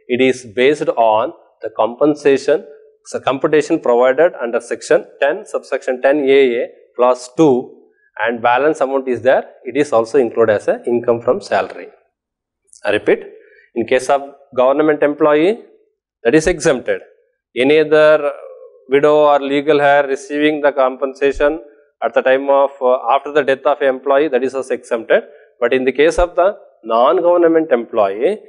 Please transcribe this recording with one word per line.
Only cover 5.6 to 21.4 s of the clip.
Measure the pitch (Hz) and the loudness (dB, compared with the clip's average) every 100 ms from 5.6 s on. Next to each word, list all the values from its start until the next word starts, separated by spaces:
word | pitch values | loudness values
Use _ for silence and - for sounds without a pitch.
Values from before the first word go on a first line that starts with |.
| - 127 - 127 | -8 -8 -6 -2
ten | 135 147 | 0 0
A | 135 139 135 117 | 2 4 4 0
A, | 131 - _ - | -6 -12 _ -2
clause | 123 123 - - | 0 0 -6 0
two, | 160 123 117 - _ _ _ - 110 | 2 2 -2 -18 _ _ _ -6 -6
and | 120 | -2
balance | 117 123 147 151 | 0 2 0 -2
amount | 135 135 131 | -2 -4 -4
is | 117 | -2
there, | 113 160 - - | 0 0 -2 -16
it | - 123 | -8 -4
is | 143 | 0
also | 113 113 143 | 0 0 0
included | 117 117 113 | 0 0 0
as | 104 - | 0 -2
a | 233 131 | -4 -4
income | 120 120 117 | -4 -2 -2
from | 120 185 | -2 -4
salary. | - 101 92 - 92 _ _ _ _ _ _ _ _ - - | -2 -4 -4 -10 -20 _ _ _ _ _ _ _ _ -10 -6
I | |
repeat, | 104 - 214 - - _ _ _ 117 | -4 -2 -2 -4 -20 _ _ _ -10
in | 113 | -2
case | 131 127 | -2 0
of | 139 139 - _ 123 | -4 -4 -18 _ -2
government | 127 139 156 147 | 0 2 0 0
employee, | 147 147 156 151 170 233 - _ _ _ _ _ | -2 0 0 2 0 -2 -10 _ _ _ _ _
that | 117 156 | 0 0
is | 185 | 0
exempted. | 165 156 127 104 95 - _ _ _ _ 113 | -2 -2 -2 -4 -8 -8 _ _ _ _ -2
Any | 131 151 | 2 2
other | 151 151 151 151 143 - 73 - - _ - | 4 4 4 4 0 -8 -16 -20 -20 _ -2
widow | 135 151 151 | 2 4 4
or | 151 143 | 4 2
legal | 139 143 143 151 | 0 -2 0 2
heir | 143 143 139 | 4 2 0
receiving | 135 - 147 151 151 | -4 -6 -2 -2 0
the | 143 | -2
compensation | 135 131 131 139 131 139 135 | 0 -2 -2 -8 -2 -2 0